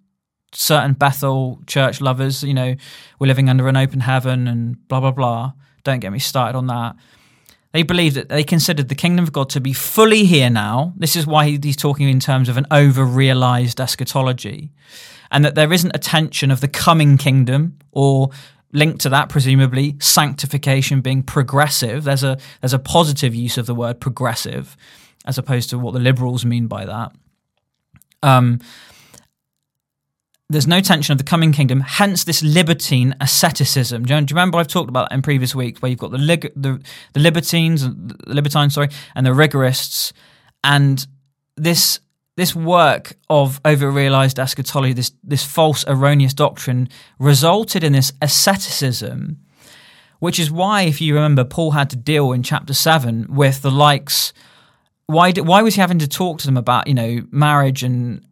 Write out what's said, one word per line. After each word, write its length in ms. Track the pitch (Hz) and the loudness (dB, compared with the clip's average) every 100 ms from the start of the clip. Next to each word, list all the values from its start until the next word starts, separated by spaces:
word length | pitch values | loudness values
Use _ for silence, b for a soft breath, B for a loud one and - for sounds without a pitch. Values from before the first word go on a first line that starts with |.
| _ _ _ _ _ | _ _ _ _ _
Certain 400 | - - 151 131 | -6 0 0 2
Bethel 720 | 135 139 131 139 131 127 127 - | 0 0 0 -2 -2 -4 -8 -6
church 340 | 143 131 135 | -2 0 0
lovers, 420 | 135 127 135 135 | -4 -2 -4 -4
you 120 | 143 | -4
know, 220 | 131 127 135 B B B B | -4 -4 -6 B B B B
"We're 100 | 135 | 0
living 200 | 131 135 | 2 2
under 180 | 131 131 | 2 2
an 80 | 131 | 2
open 240 | 135 131 | 0 -2
heaven," 460 | 123 131 127 127 120 | -2 -2 -2 -4 -2
and 300 | 117 117 120 - | -4 -6 -8 -6
blah, 120 | 131 | -2
blah, 100 | 135 | -2
blah. 420 | 131 123 117 131 - b b | -2 -4 -4 -8 -12 b b
Don't 160 | - 127 | -6 -4
get 120 | 98 | -6
me 60 | 123 | -8
started 380 | - 135 113 127 | -4 -2 -2 -4
on 100 | 127 | -4
that. 280 | 120 117 - b b b b b b b | -4 -6 -10 b b b b b b b
They 100 | 160 | -4
believed 340 | 160 175 165 135 | 0 0 0 -2
that, 120 | - | -4
they 160 | - | -4
considered 440 | 147 170 165 147 127 | 0 0 0 -2 -4
the 60 | |
kingdom 300 | 139 175 175 | -2 0 0
of 80 | 165 | 0
God 160 | 143 135 | -2 -4
to 100 | 139 | -4
be 120 | 131 | -4
fully 520 | 131 - - 220 220 | -6 -4 2 4 6
here 260 | 196 160 123 | 6 6 4
now. 420 | 113 104 120 165 - | 2 -2 -2 -4 -4
This 200 | 156 170 | -4 -2
is 100 | 151 | 0
why 200 | 151 147 | 2 2
he, 120 | 143 | 0
he's 140 | 147 135 | -4 -2
talking 320 | 147 143 139 | -2 0 2
in 120 | 131 | 2
terms 280 | - 131 127 | 0 0 0
of 80 | 120 | -2
an 100 | 135 | 2
over-realized 1120 | 147 143 131 131 127 135 127 127 123 120 - | 4 6 4 2 2 2 2 2 2 -2 -4
eschatology, 880 | 127 - 127 139 127 123 101 101 151 _ B B B B B | -6 -6 -6 -2 -2 -4 -8 -12 -16 _ B B B B B
and 140 | 139 | 2
that 100 | 147 | 2
there 180 | 147 151 | 2 2
isn't 240 | 180 175 147 | 2 0 -4
a 20 | |
tension 520 | - 160 151 - 139 | -2 0 0 -2 0
of 100 | 127 | 0
the 80 | 135 | -2
coming 480 | - - 160 147 135 | -2 2 4 6 6
kingdom, 640 | 135 135 123 139 165 - _ | 4 2 2 0 -2 -6 _
or 400 | 135 139 135 135 B B B B | 0 2 2 0 B B B B
linked 280 | 143 160 - | 0 0 0
to 80 | 139 | 0
that, 220 | 139 - | 0 0
presumably, 680 | 147 131 135 131 127 147 143 | 0 2 4 4 2 -2 -2
sanctification 1000 | - - 143 139 139 143 143 135 131 135 | 0 2 0 -2 -6 -4 0 0 0 0
being 220 | 131 135 | 0 -2
progressive. 840 | 135 147 127 139 147 - 117 131 | -2 -2 0 2 0 0 -4 -4
There's 200 | 143 135 | -2 -2
a, 140 | 135 131 B B | -2 -4 B B
there's 140 | 131 | -2
a 40 | 131 | -2
positive 560 | 135 - 156 135 127 | 2 2 2 0 -2
use 220 | 117 120 127 | -2 -4 -6
of 100 | 117 | -6
the 80 | |
word 240 | 120 120 120 | -4 -4 -6
progressive, 800 | 135 113 123 120 85 64 67 - B B B B | -6 -4 -4 -4 -8 -10 -12 -18 B B B B
as 140 | - 135 | -8 -6
opposed 320 | 135 123 - | -4 -4 -4
to 80 | 123 | -6
what 160 | 117 | -6
the 60 | 123 | -2
liberals 440 | 123 127 127 123 | 0 2 0 -2
mean 220 | 120 120 113 | -2 -2 -4
by 180 | 101 | -6
that. 280 | 98 107 117 _ _ _ _ _ _ _ _ _ _ - | -8 -10 -10 _ _ _ _ _ _ _ _ _ _ -2
Um, 380 | 143 127 123 120 B B B B B B B _ _ _ _ _ _ _ _ _ _ _ - | 4 4 4 0 B B B B B B B _ _ _ _ _ _ _ _ _ _ _ -4
there's 180 | 151 143 | 0 2
no 140 | 175 | 2
tension 320 | 190 160 156 | 2 2 2
of 60 | 139 | -2
the 60 | |
coming 280 | 139 170 160 | 0 2 2
kingdom, 280 | 143 131 131 | 2 2 0
hence 440 | 135 - 202 180 | -2 0 0 0
this 180 | - 151 | -2 0
libertine 720 | 156 165 165 165 - 131 127 - | 2 2 2 0 0 0 0 0
asceticism. 840 | 135 - 170 - 135 135 117 117 | -2 2 0 0 0 0 -2 -4
Do 100 | 123 | -2
you, 60 | 151 | 0
do 100 | 139 | 0
you 40 | 160 | 0
remember 200 | 180 170 | 0 0
I've 100 | 170 | -2
talked 220 | 180 139 | -2 -2
about 220 | 123 - | -4 -2
that 40 | |
in 60 | 131 | -2
previous 340 | 147 139 127 | 0 0 -2
weeks, 280 | 135 123 - | -4 -6 -6
where 80 | 127 | -6
you've 80 | 123 | -6
got 120 | - | -6
the 80 | 127 | -2
lig-, 340 | 147 170 - 139 | 0 0 -4 -6
the, 260 | 135 135 - B B | -6 -6 -10 B B
the 80 | 139 | 0
libertines, 640 | 165 165 - 170 165 160 | 2 2 -2 0 0 0
the 340 | 131 - 87 - - | -2 -6 -12 -14 -6
libertines, 460 | 139 147 151 143 | -2 0 2 0
sorry, 160 | 143 143 B B | 0 -2 B B
and 120 | B 131 | B 0
the 40 | |
rigorists, 840 | 131 151 139 127 131 - - - - b b b b | 4 2 2 0 -2 -6 -8 -8 -12 b b b b
and 440 | 139 143 139 135 - _ _ _ _ - | 2 4 2 0 -6 _ _ _ _ -4
this, 440 | 160 165 - - _ _ _ - | -2 0 0 -4 _ _ _ -4
this 180 | 180 | -4
work 600 | 165 165 175 151 117 - - - | -2 2 4 4 2 -6 -12 0
of 320 | 151 139 135 156 | 2 2 0 2
over-realized 720 | 143 139 139 139 135 135 127 | 2 2 0 2 2 2 0
eschatology, 560 | 131 - 131 143 131 | -4 -6 -6 -2 -2
this, 180 | 127 123 _ | -2 -6 _
this 220 | - 143 | -4 -4
false, 400 | - - 156 139 - | -2 0 2 0 -2
erroneous 460 | 131 139 147 135 | 0 2 4 2
doctrine, 560 | 139 151 - - 127 127 B B B | 2 -2 -2 -4 -4 -4 B B B
resulted 640 | 139 135 160 202 220 190 | 2 4 4 2 0 -2
in 80 | 160 | 2
this 200 | 139 131 - | 2 0 -2
asceticism, 1160 | 147 - 196 196 - - 135 117 113 127 - 151 _ b b b b b b b | -2 0 0 0 -4 -4 -4 -4 -8 -10 -10 -12 _ b b b b b b b
which 200 | 175 175 | -4 -2
is 120 | 156 | -2
why, 320 | 165 190 208 | -2 0 0
if 160 | 175 143 | 0 0
you 160 | 160 | 0
remember, 300 | 147 151 139 | 2 4 2
Paul 280 | 123 - 160 | 0 -2 -2
had 180 | 147 139 | 0 -2
to 60 | 127 | -4
deal 360 | 135 151 135 | -2 0 0
in 100 | 127 | -2
chapter 300 | 123 151 - | -2 -4 -4
seven 540 | 135 160 160 120 113 113 | -2 2 2 0 -4 -4
with 320 | 139 139 135 | 2 2 2
the 100 | 139 | 0
likes. 640 | 135 147 139 - - - - b b b b b _ - | 2 4 2 -2 -4 -4 -8 b b b b b _ -2
Why 260 | 160 180 | 2 2
d-, 100 | 180 | 2
why 180 | 165 196 | 4 4
was 140 | 226 | 4
he 80 | 202 | 2
having 160 | 180 175 | 2 2
to 100 | 147 | 0
talk 300 | - 185 151 | -2 -4 -4
to 80 | 143 | -2
them 100 | 131 | 0
about, 300 | 117 123 - | 0 0 0
you 80 | |
know, 280 | 127 113 120 - | -2 -2 -4 -4
marriage 520 | 143 151 147 135 131 | 0 2 2 2 -2
and, 420 | 127 123 120 - _ | -4 -4 -4 -8 _